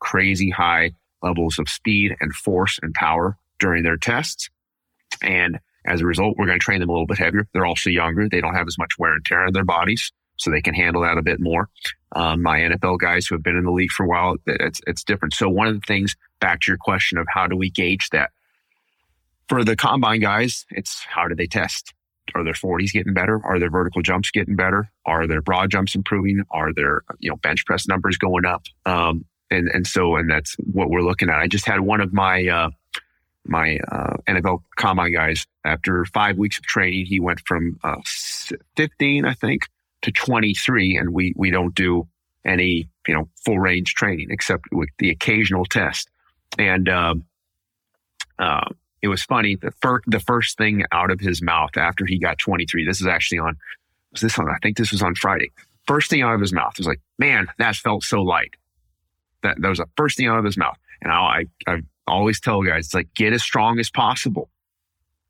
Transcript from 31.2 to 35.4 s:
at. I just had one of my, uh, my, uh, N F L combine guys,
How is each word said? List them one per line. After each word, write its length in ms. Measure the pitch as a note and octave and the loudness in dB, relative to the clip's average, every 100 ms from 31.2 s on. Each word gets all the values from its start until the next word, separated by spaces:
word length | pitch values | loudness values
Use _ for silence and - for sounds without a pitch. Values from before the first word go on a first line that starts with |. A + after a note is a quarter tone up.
| F2+ | 0
at. 100 | D2+ | 2
I 80 | D#2+ | 0
just 200 | G2+ - | 0 0
had 140 | G2 | 0
one 200 | G2 G#2+ | 2 2
of 140 | G2 | 2
my, 320 | G2 F#2+ F#2 F2+ | 2 2 2 2
uh, 220 | E2+ E2 - _ - - _ _ _ | 2 0 -4 _ -16 -16 _ _ _
my, 340 | - E2 D#2+ D#2 - | -4 0 0 0 -4
uh, 240 | - - - - | -4 -4 -4 -2
N 120 | F#2 | 0
F 80 | F2+ | 2
L 180 | F2+ - - | -2 -4 -2
combine 360 | G#2+ F#2+ E2+ | 0 2 2
guys, 340 | E2+ D#2+ D#2+ | 2 0 -2